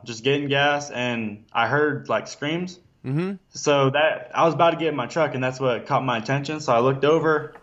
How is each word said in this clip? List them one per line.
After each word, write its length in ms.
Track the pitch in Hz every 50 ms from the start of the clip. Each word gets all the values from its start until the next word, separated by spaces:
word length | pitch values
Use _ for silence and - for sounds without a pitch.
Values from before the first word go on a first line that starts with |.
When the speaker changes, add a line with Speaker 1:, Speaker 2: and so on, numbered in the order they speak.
| -
Speaker 1:
just 180 | - 117 107 110
getting 240 | 135 139 147 143 135
gas, 420 | 143 139 143 147 147 143 143 -
and 540 | - 120 123 123 120 117 110 107 104 - - _ -
I 140 | 117 117 110
heard, 400 | 143 147 151 151 139 113 - -
like, 200 | 113 104 - -
screams. 500 | - - 147 147 160 175 180 180 - - _ _ _ _ -
Speaker 2:
Mm-hmm. 300 | 127 135 156 180 190 202 185 _ _
Speaker 1:
So 400 | _ 131 - 147 143 139 135 135
that, 400 | 135 147 156 156 - - - - -
I 100 | 123 160
was 80 | 165 147
about 160 | 139 - 170
to 60 | 160
get 120 | 143 165 156
in 80 | 147
my 100 | 139 120
truck, 280 | 104 - 170 156 139 131
and 80 | 127 127
that's 160 | 131 135 135
what 260 | 135 127 117 107 -
caught 180 | - 143 120 131
my 140 | 131 120 113
attention. 420 | 110 - 135 143 143 151 156 156
So 120 | 151 - 120
I 60 | 117
looked 240 | 123 135 135 135 139
over, 500 | 147 160 160 156 160 156 147 - - - -